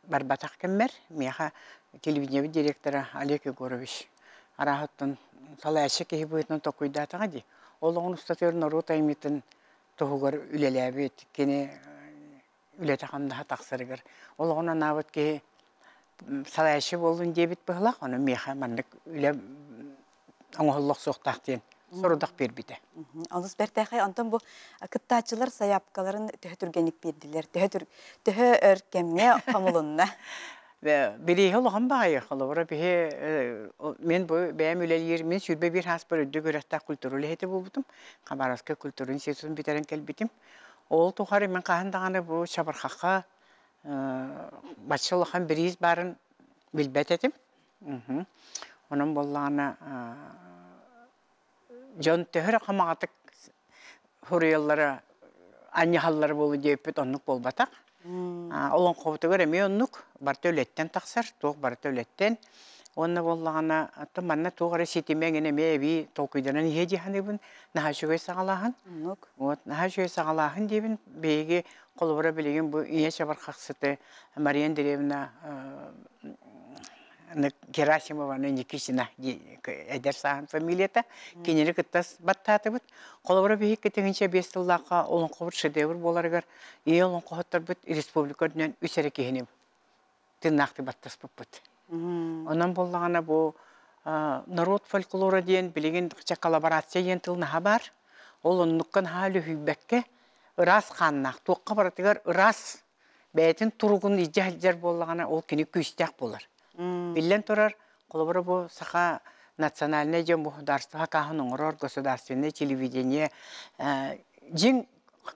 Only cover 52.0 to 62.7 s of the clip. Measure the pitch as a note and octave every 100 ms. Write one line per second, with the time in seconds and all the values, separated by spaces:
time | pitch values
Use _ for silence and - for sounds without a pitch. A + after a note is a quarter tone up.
52 | D#3 E3+ E3 E3 F3 A3 - G3 E3+ E3
53 | - _ - _ - _ _ _ - -
54 | _ _ - E3+ D#3+ D#3 D3+ D3+ D3 C3+
55 | - _ - _ - - - - E3+ E3
56 | E3 D3+ D3+ D3 D3 C#3+ D3 C#3+ D#3 D#3
57 | C3 C#3 - B2+ B2+ - C4 - _ _
58 | F3 F3+ F3+ F3 E3+ D3 C#3 E3 F3+ E3
59 | D#3+ D3+ E3 F#3+ D#3 F3 G3 G3+ C4 -
60 | - - C#3 C#3 F3 D#3 B2 - E3 F#3
61 | - A#3 A3 - D3 D3 C3 A#2+ C#3+ B2+
62 | A#2 - G3+ A3+ - - -